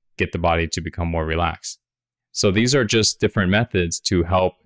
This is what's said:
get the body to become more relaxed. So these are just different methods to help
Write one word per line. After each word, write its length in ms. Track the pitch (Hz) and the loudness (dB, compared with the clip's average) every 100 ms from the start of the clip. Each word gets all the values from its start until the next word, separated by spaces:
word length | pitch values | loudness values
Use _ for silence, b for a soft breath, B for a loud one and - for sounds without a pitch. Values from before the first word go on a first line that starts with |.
| _ - | _ -6
get 140 | 92 | -4
the 60 | 85 | 0
body 300 | 85 82 82 | 0 2 0
to 140 | - | -4
become 260 | 82 - 85 | -8 -6 -4
more 180 | 82 80 | -2 -2
relaxed. 540 | 80 85 - - - _ _ _ _ _ | -2 -2 -4 -12 -16 _ _ _ _ _
So 180 | - 104 | -2 2
these 240 | 98 123 139 | 2 2 2
are 100 | 110 | 2
just 340 | 113 107 - | 2 0 0
different 300 | 104 - 92 | -2 0 2
methods 500 | 104 110 95 85 - | 2 2 -2 -2 -4
to 220 | - 92 | 0 0
help 300 | 85 95 92 - | 2 2 0 -2